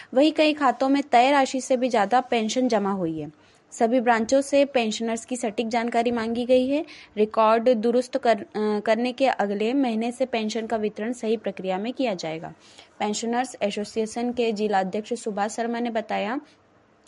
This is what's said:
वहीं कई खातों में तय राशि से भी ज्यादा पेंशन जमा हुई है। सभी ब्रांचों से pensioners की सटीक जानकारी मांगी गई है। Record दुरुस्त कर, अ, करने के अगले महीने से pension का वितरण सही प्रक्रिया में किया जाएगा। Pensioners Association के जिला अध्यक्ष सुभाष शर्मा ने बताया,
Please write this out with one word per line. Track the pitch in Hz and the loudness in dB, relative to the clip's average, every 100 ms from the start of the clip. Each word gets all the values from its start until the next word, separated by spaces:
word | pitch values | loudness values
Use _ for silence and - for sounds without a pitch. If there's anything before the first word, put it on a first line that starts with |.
| - | -4
वहीं | 233 302 | 4 4
कई | 302 311 | 4 2
खातों | 302 277 240 269 | 4 0 2 2
में | 277 | 2
तय | 277 240 254 | 4 4 6
राशि | 285 269 262 | 4 2 0
से | - 254 | 0 0
भी | 254 | 2
ज्यादा | 226 196 247 | 2 2 2
पेंशन | 262 240 220 254 254 | 2 0 0 0 2
जमा | 220 196 | 2 0
हुई | 196 170 160 | -2 -2 -4
है। | 147 - _ _ _ | -10 -14 _ _ _
सभी | - 226 262 | -2 2 2
ब्रांचों | 233 226 226 269 | 2 2 2 0
से | 277 277 | 2 2
pensioners | 277 269 220 214 226 226 | 2 2 -2 -2 -4 -6
की | - 247 | -6 -6
सटीक | 233 202 226 | -6 -4 -4
जानकारी | 233 233 233 233 | -2 -2 0 0
मांगी | 240 226 233 | 0 -2 -2
गई | 240 254 254 | 2 2 4
है। | 285 339 - - - | -2 -4 -12 -10 -2
Record | 214 226 220 226 226 | 0 4 4 4 4
दुरुस्त | 240 233 233 247 269 | 2 2 0 0 -2
कर, | 247 214 | 2 0
अ, | - 202 214 208 | 0 -2 0 0
करने | 208 220 247 | 0 0 0
के | 240 262 | 0 0
अगले | - 202 202 214 | 2 -2 0 0
महीने | 269 262 220 233 | 0 0 0 -2
से | 240 254 | -2 -2
pension | 233 214 226 220 | -2 -2 -4 -4
का | 226 | -2
वितरण | 214 208 214 | -4 -4 -6
सही | 247 220 220 | -4 -2 -2
प्रक्रिया | 208 190 185 185 | -4 -6 -4 -4
में | 220 | -4
किया | 254 254 | -2 -2
जाएगा। | 185 160 160 165 160 - - - - | -2 -6 -8 -10 -16 -20 -20 -18 -6
Pensioners | 214 208 226 233 254 - | -4 -4 -2 -2 -4 -4
Association | 202 202 208 - 220 233 240 | -4 -4 -6 -4 -4 -4 -4
के | 247 233 | -2 -2
जिला | 208 214 196 | 0 0 0
अध्यक्ष | 190 208 214 | -2 -4 -6
सुभाष | 233 - 202 208 220 | -6 -6 -4 -4 -4
शर्मा | 233 233 | -4 -4
ने | 240 | -4
बताया, | 220 214 196 202 254 - _ _ _ _ _ | -4 -4 -4 -4 -6 -10 _ _ _ _ _